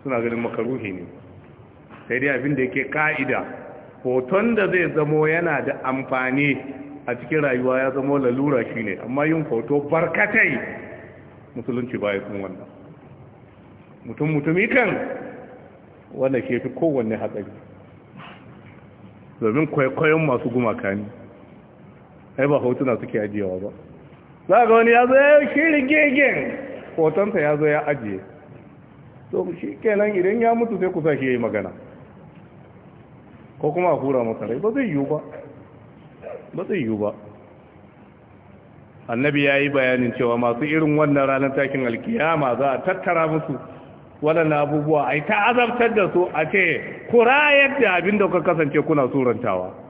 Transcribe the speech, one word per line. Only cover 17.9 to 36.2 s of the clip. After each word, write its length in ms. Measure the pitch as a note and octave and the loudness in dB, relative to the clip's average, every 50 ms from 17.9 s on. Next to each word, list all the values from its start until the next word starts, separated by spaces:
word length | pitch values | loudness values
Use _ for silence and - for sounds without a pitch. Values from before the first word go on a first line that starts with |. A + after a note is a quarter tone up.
| - - - - - - - - - - - - - - - - - - - - - - - - - - - - - - | -20 -20 -20 -20 -20 -20 -20 -20 -20 -20 -20 -20 -20 -20 -20 -20 -20 -20 -20 -20 -20 -20 -20 -20 -20 -20 -20 -20 -12 -2
Domin 260 | A#2+ A2 A2 C#3+ D#3+ | -2 0 2 2 0
kwaikwayon 580 | D3+ - D3+ C3+ C3 C3+ - D#3+ D3+ D#3 D#3+ D#3+ | 0 0 0 0 0 0 0 2 2 2 2 2
masu 240 | D3+ B2 A#2 - B2 | 0 0 0 -2 -2
gumaka 460 | A#2 B2 B2 A2+ G2 E2 - G2 G2 | -2 0 0 0 -2 -2 -4 -4 -4
ne. 100 | G2+ G#2 G#2 - - - - - - - - - - - - - - - - - - - - - - - - - | -4 -6 -10 -14 -18 -20 -20 -20 -20 -20 -20 -20 -20 -20 -20 -20 -20 -20 -20 -20 -20 -20 -20 -20 -20 -20 -14 -2
Ai, 100 | - C3 | 0 2
ba 100 | C#3+ D3 B2+ | 2 2 2
hotuna 380 | A2 B2 B2+ B2 D3 C3 A#2 - | 2 0 0 0 0 0 0 -2
suke 200 | - B2 - A2+ | -4 -4 -4 -4
ajiyewa 380 | G#2 G#2 G2+ G#2 G2+ F#2 F#2 F#2 | -4 -2 -4 -4 -4 -4 -4 -6
ba. 100 | F#2+ G#2 - - - - - - - - - - - - - - - - | -8 -10 -12 -14 -20 -20 -20 -20 -20 -20 -20 -20 -20 -20 -20 -20 0 2
Za 160 | F3+ A3+ A#3+ | 4 4 6
ga 80 | A3 A3+ | 6 6
wani 180 | A3+ A3+ A#3 | 6 6 6
ya 160 | A#3 A#3+ B3 | 6 6 6
zo 80 | B3 C4 | 6 6
ya 220 | C4+ C#4 C#4+ D4+ D4 | 6 8 8 8 8
yi 80 | D4 - - | 6 4 0
shirin 340 | C#4+ D#4 E4 D4+ D4 B3+ | 2 2 4 2 2 2
gegen, 640 | C4 D#4 D4+ D4+ D4 B3+ C#4 C#4+ B3 F3 D#3 C3 A#2+ - - - - - - - - - | 2 2 4 4 4 4 4 2 2 2 0 -4 -4 -6 -8 -10 -12 -14 -14 -16 -10 -2
hotonsa 440 | - D#3+ D#3 D#3 F#3+ G3+ G#3+ G#3 F#3 | 2 2 2 2 2 0 0 0 0
ya 160 | D3 D3 D3+ | 2 2 2
zo 100 | D3 D3+ | 2 2
ya 180 | D3+ D3 D3+ D3+ | 2 2 2 0
ajiye. 320 | D3 D3 C3 A2+ G#2 G2 F#2+ - - - - - - - - - - - - - - - - - - - - - - | -2 -4 -4 -4 -8 -8 -8 -10 -14 -20 -20 -20 -20 -20 -20 -20 -20 -20 -20 -20 -20 -20 -20 -20 -20 -20 -20 -16 -6
To, 160 | - - F#3 F#3 E3 E3+ | -4 -4 -4 -4 -6 -8
shi 180 | - G3 G#3 G#3 | -10 -10 -10 -4
kenan 340 | - A3+ G#3 G3+ G#3 G#3+ G#3 | -2 0 2 2 0 0 0
idan 260 | F#3 F3 F#3+ G#3+ A#3+ | 2 0 2 2 2
ya 140 | A#3 A#3 A#3 | 2 2 2
mutu 220 | A#3 A#3 A3+ A3 F3+ | 2 0 -2 -2 -2
sai 100 | F#3 F#3 | -2 -2
ku 100 | F#3 F3 | -2 0
sa 140 | D3 D#3+ D3 | 0 0 0
shi 80 | A#2+ B2+ | 0 0
ya 60 | C3 | 0
yi 60 | B2+ | 0
magana. 340 | A#2 A#2 G#2+ G2+ G#2 F#2+ F#2 E2+ - - - - - - - - - - - - - - - - - - - - - - - - - - - - - - - - - - - - - | 0 0 -2 -2 -4 -6 -6 -12 -14 -20 -20 -20 -20 -20 -20 -20 -20 -20 -20 -20 -20 -20 -20 -20 -20 -20 -20 -20 -20 -20 -20 -20 -20 -20 -20 -20 -20 -20 -20 -20 -20 -20 -20 -12 -4
Ko 120 | - D3 | -2 -2
kuma 180 | D#3 F3 F3+ F3 | 0 2 2 2
a 40 | D3+ | 2
hura 280 | C3 B2+ C#3 C3+ B2+ A#2 | 2 0 0 0 0 0
masa 240 | A2+ A2 - A2 | 0 -4 -6 -4
rai, 120 | G#2 A#2 C3+ | -6 -4 -2
ba 120 | E3+ A3 | -2 -2
zai 160 | A#3 C#4 C4+ G#3+ | 0 0 -2 -2
yiwu 160 | D3+ C#3 C#3 | -2 -2 -2
ba. 120 | C3+ D3+ D3+ - - - - - - - - - - - - - - - - - - - - | -2 -4 -6 -6 -10 -16 -18 -18 -18 -20 -20 -20 -20 -20 -20 -20 -20 -20 -20 -20 -20 -20 -18